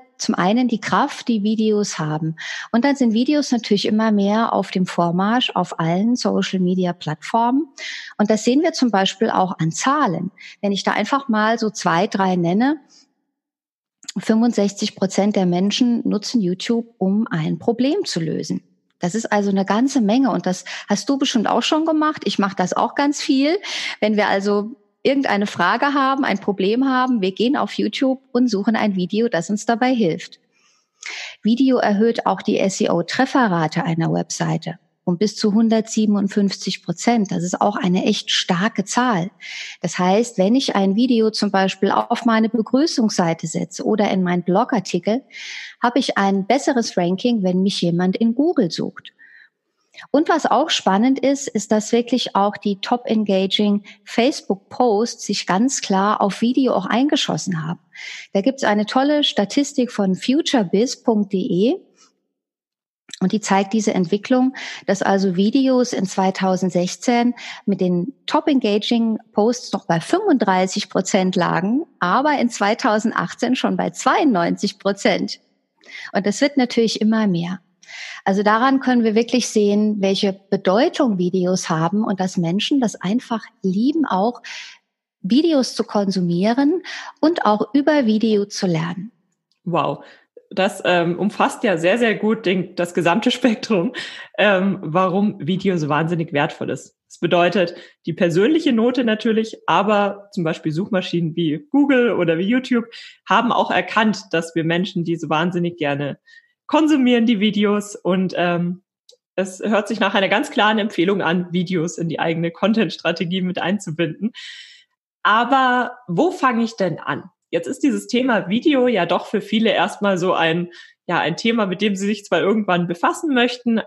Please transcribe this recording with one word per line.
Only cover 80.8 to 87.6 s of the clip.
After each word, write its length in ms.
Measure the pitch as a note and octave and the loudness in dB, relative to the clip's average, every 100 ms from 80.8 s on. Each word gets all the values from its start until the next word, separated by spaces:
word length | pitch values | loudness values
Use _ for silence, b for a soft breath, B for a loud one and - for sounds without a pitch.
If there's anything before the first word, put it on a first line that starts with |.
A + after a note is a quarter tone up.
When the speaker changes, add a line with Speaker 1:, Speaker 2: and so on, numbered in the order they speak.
| D#4+ - C#4 F#3+ | 2 2 0 2
Speaker 1:
Videos 520 | F3+ F#3+ F3+ F#3 - | 0 0 0 0 0
haben 340 | D#3+ E3 G#3 | 0 0 0
und 160 | A3 G3 | -2 -2
dass 180 | F#3 - | -2 0
Menschen 420 | E3 F#3+ - C#4+ | 0 0 0 0
das 160 | A3+ - | 0 -2
einfach 480 | F3+ A#3 - A3 - _ | -2 -2 -2 -8 -8 _
lieben, 420 | F#3+ F#3 B3 D#4+ D4 | -2 0 0 0 0
auch 360 | F#3 G#3+ A#3+ B B B B _ _ _ _ | 0 0 -2 B B B B _ _ _ _
Videos 540 | F#3 A#3+ E4 D4 B3 - | 0 2 4 2 0 -4
zu 80 | |
konsumieren 1000 | A3 G#3+ G3 F#3+ F3 E3+ G3+ A#3+ C#4+ F4 - B B B | -4 -2 0 0 0 0 0 2 2 0 -4 B B B
und 260 | D#4 E4+ - | 0 2 2
auch 280 | G#3+ | 2